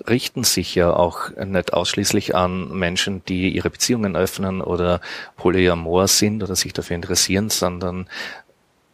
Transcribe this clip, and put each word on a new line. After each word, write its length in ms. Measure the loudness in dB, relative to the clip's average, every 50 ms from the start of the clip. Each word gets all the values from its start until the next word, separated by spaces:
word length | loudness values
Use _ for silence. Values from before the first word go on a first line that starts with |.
| 0
richten 360 | 0 2 2 0 -2 -4 -2 0
sich 320 | 0 2 0 0 0 2
ja 180 | 4 4 6 6
auch 360 | 4 4 2 2 -2 -8 -10 -8
nicht 380 | -8 -6 -2 0 0 0 0 0
ausschließlich 640 | 0 0 0 0 0 0 2 0 0 0 2 2
an 340 | 2 2 2 0 -2 -6 -6
Menschen, 540 | -4 -2 -2 0 0 -2 -2 -2 -4 -6 -4
die 240 | -4 -2 0 0 0
ihre 220 | 0 0 -2 -4
Beziehungen 440 | -2 -2 0 0 0 0 0 0 0
öffnen 460 | 0 0 0 -2 -4 -4 -4 -4 -4
oder 400 | -4 -2 -2 0 2 2 0 0 -2 -6 -12 -12 -14 -16 -8
polyamor 680 | -2 0 2 4 4 4 4 4 2 0 0 2 4 4
sind 360 | 4 4 4 2 2 0 -2 -4
oder 120 | -4 -2
sich 160 | -4 -4 -4 -4
dafür 220 | -8 -6 -6 -6
interessieren, 520 | -6 -4 -2 0 0 0 2 2 0 0 0
sondern 580 | -2 0 0 -2 -2 -2 -4 -4 -4 -6 -8 -10 -10 -12 -12 -12 -12 -16 -20 _ _ _ _ _ _ _ _ _